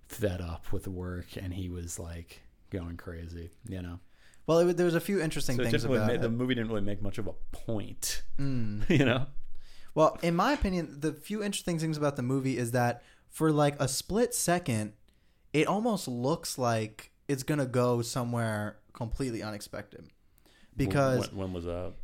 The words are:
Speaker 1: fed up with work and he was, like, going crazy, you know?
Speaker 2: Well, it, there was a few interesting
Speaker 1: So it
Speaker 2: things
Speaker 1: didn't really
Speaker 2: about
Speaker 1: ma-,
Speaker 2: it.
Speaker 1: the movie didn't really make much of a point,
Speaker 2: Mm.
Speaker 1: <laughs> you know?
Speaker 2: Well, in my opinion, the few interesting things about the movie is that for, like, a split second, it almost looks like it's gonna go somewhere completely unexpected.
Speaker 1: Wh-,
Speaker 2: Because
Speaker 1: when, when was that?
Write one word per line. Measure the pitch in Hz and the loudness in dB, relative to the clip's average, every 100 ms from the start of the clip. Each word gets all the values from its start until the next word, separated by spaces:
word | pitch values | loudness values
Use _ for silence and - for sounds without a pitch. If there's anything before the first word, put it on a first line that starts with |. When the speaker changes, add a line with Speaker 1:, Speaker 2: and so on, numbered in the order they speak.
| - | -14
Speaker 1:
fed | - 107 90 | -4 -2 -2
up | 87 80 - | -6 -8 -2
with | 98 98 | -2 -2
work | 90 90 90 - - | -8 -6 -8 -10 -10
and | 92 | -8
he | 90 92 | -6 -6
was, | 90 85 - | -6 -8 -10
like, | 85 85 85 - - _ - | -10 -10 -14 -18 -20 _ -10
going | 98 85 85 | -8 -8 -10
crazy, | - 82 85 85 82 - 117 | -12 -12 -12 -12 -14 -16 -10
you | 92 | -8
know? | 90 85 - - - - - | -8 -12 -16 -20 -20 -12 2
Speaker 2:
Well, | 165 | 4
it, | 175 175 | 4 4
there | 175 | 2
was | |
a | 165 | 2
few | 165 196 | 0 0
interesting | 160 - - 127 | 0 0 2 2
Speaker 1:
So | |
it | 120 | 2
Speaker 2:
things | 147 | 2
Speaker 1:
didn't | 143 | 2
really | 123 | 2
Speaker 2:
about | 110 | 2
Speaker 1:
ma-, | 120 | 2
Speaker 2:
it. | |
Speaker 1:
the | 120 | 0
movie | 117 127 | 0 0
didn't | 127 110 | 0 0
really | 110 | 2
make | 98 101 | 2 2
much | 101 110 | 0 0
of | 98 | -4
a | - - | -2 -4
point, | - - 107 104 - - - - - | -4 -2 -2 -4 -6 -2 0 2 2
Speaker 2:
Mm. | 139 127 110 104 113 | 4 2 2 2 6
Speaker 1:
<laughs> | 180 | 6
you | |
know? | 135 123 131 - - - - - - | 6 4 2 0 0 -2 -4 -12 -4
Speaker 2:
Well, | - 156 - | 4 4 4
in | 170 170 | 0 2
my | 220 | 2
opinion, | 285 208 185 156 143 | 2 2 0 -4 -4
the | 156 | -4
few | 151 - 208 | -4 -8 -4
interesting | 202 196 - 165 | -4 -4 -2 -2
things | 160 151 | 0 0
about | 147 139 | 0 0
the | |
movie | 123 135 131 120 | 0 0 2 0
is | 120 | 0
that | 123 120 120 - - _ | 2 2 0 -10 -20 _
for, | - 156 | 0 4
like, | 151 147 147 | 6 4 2
a | 135 | -2
split | - - 190 240 | -2 -2 0 2
second, | - - 175 175 110 107 - - _ _ _ _ | 0 0 0 2 -2 -2 -8 -20 _ _ _ _
it | 143 156 | 0 2
almost | 190 233 208 - | 2 0 -2 -4
looks | 120 127 170 - - | -2 0 0 -4 -2
like | 123 113 110 - - _ - | 0 0 -2 -8 -20 _ -4
it's | 135 | -4
gonna | 127 147 127 | 0 0 2
go | 123 123 120 | 2 4 2
somewhere | 117 135 120 120 113 107 104 - _ | 0 -4 -2 0 0 -2 -4 -8 _
completely | - 113 - 135 113 | -10 -6 -2 -2 -2
unexpected. | 107 104 - - - - | -6 -8 -10 -12 -12 -18
Speaker 1:
Wh-, | 80 _ _ _ _ _ - - | -20 _ _ _ _ _ -16 -2
Speaker 2:
Because | 131 143 135 127 101 | 0 2 4 2 0
Speaker 1:
when, | 104 | -4
when | 95 | -6
was | 90 | -4
that? | 87 87 90 - | -4 -6 -6 -8